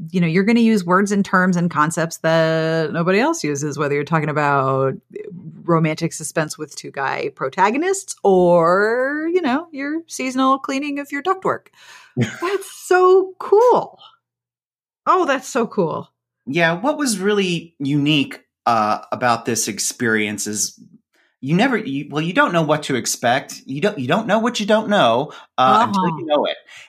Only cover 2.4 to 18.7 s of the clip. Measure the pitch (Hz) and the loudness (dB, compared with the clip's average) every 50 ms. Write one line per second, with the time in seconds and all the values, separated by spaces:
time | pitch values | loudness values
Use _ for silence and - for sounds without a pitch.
2.4 | 160 160 160 160 160 160 160 160 160 151 185 165 170 180 190 208 254 320 330 - | 2 2 2 0 0 0 0 0 -2 -2 -2 -2 0 2 2 2 2 0 0 -2
3.4 | - 147 147 135 151 151 131 139 151 139 143 147 147 - 165 156 147 151 143 151 | -2 -4 -4 -4 -4 -4 -4 -2 -2 0 0 -2 0 2 2 2 2 0 0 0
4.4 | 151 143 143 139 131 135 135 135 135 135 127 - - _ - - - - 175 - | 2 2 2 2 2 2 0 0 0 -2 -2 -6 -10 _ -16 -14 -14 -14 -16 -16
5.4 | - 160 160 - - 170 170 160 160 156 156 - 165 156 - - 151 - - 170 | -16 -16 -18 -8 -2 0 2 2 2 0 -2 -2 -4 -6 -6 -8 -12 -6 -4 -4
6.4 | 156 151 - - 151 143 - - - 139 - 139 135 135 135 143 - 139 - - | -4 -4 -8 -12 -14 -14 -14 -14 -14 -12 -8 -6 -4 -4 -4 -4 -6 -8 -8 -8
7.4 | 147 127 - 190 185 214 233 285 349 381 392 381 - - - - - 196 190 185 | -8 -6 0 0 0 2 2 0 -2 -2 -4 -4 -6 -12 -8 -2 2 4 4 6
8.4 | 180 175 175 175 160 170 180 196 208 220 233 254 262 277 294 302 311 330 349 370 | 6 6 6 4 4 4 4 2 2 0 0 -2 -2 -2 -4 -4 -4 -2 -2 -2
9.4 | 339 247 254 302 349 339 311 269 277 285 311 330 330 - - - 254 262 247 262 | 0 -2 -2 -2 -4 -8 -10 -8 -8 -6 -6 -8 -8 -10 -10 -8 -6 -4 -2 0
10.4 | 262 262 269 269 - - 269 269 294 294 277 285 285 - 294 285 277 370 381 381 | 2 2 2 0 -2 -4 -4 -4 -4 -4 -6 -8 -8 -8 -10 -4 -2 -2 -2 -2
11.4 | - 170 117 - - _ _ _ - - - - - _ _ 127 120 - - - | -2 -4 -4 -4 -8 _ _ _ -20 -20 -20 -20 -20 _ _ -4 -4 -4 -4 -6
12.4 | 339 381 403 381 - - - - - - 359 370 370 370 370 381 381 370 - - | -4 -4 -4 -4 -6 -10 -18 -12 -2 0 2 4 6 6 6 4 4 0 -6 -12
13.4 | - - 392 415 480 494 - 156 - - - - - - _ _ _ _ _ _ | -2 2 4 6 6 6 4 2 0 -4 -10 -20 -20 -20 _ _ _ _ _ _
14.4 | _ _ _ _ _ _ _ _ _ _ _ _ _ - 339 370 339 277 262 262 | _ _ _ _ _ _ _ _ _ _ _ _ _ 0 2 2 2 0 -2 -2
15.4 | - - - 247 233 233 - 208 175 151 160 170 170 - _ _ _ _ _ _ | -4 -4 -2 -2 -2 -2 -2 -2 -2 -2 -4 -6 -10 -12 _ _ _ _ _ _
16.4 | _ 113 139 170 170 165 170 180 214 294 294 269 294 247 214 180 185 208 208 202 | _ -4 0 2 2 2 2 0 0 -2 0 0 -2 -2 -2 0 0 0 2 2
17.4 | 190 180 170 160 165 - _ - 143 135 147 147 139 147 156 143 135 135 - - | 0 0 -2 -4 -6 -10 _ -6 -4 0 0 2 2 2 2 2 0 -2 -6 -14
18.4 | _ _ _ _ - 120 | _ _ _ _ -2 0